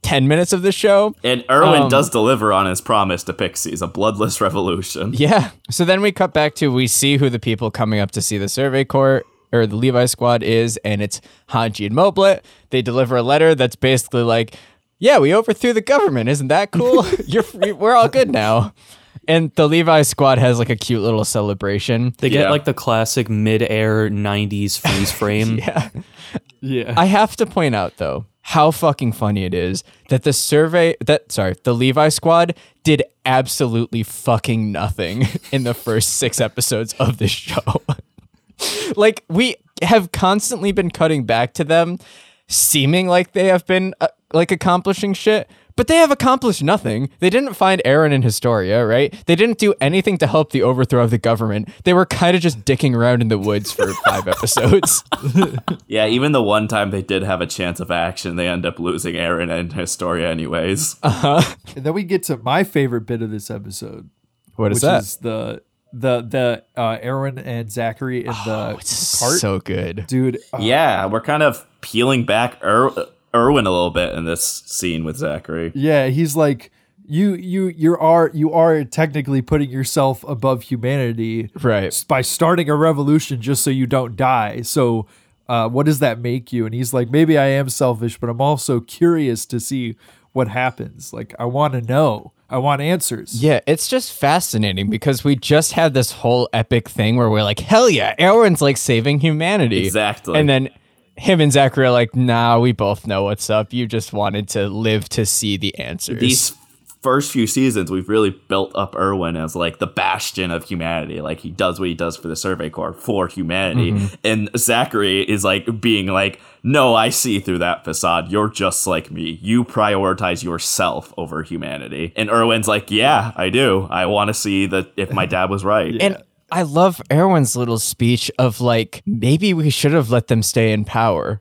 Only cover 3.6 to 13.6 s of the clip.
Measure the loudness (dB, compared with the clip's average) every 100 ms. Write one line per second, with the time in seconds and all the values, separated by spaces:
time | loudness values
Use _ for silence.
3.6 | -8 -6 -6 -2 -2 0 -4 0 -2 0
4.6 | -2 -2 -4 -6 -6 0 2 2 0 -8
5.6 | -10 -4 0 2 0 0 0 2 0 0
6.6 | 0 0 0 2 2 2 2 0 -4 -2
7.6 | -4 -2 -2 0 -2 -4 -4 -4 -4 -2
8.6 | 0 0 0 2 4 2 -2 _ _ 0
9.6 | 2 2 2 2 2 2 2 2 2 2
10.6 | 0 -2 -4 -2 -4 -8 _ _ _ -2
11.6 | -2 -2 -4 2 2 4 2 2 -4 _
12.6 | _ -2 0 0 2 2 2 4 6 4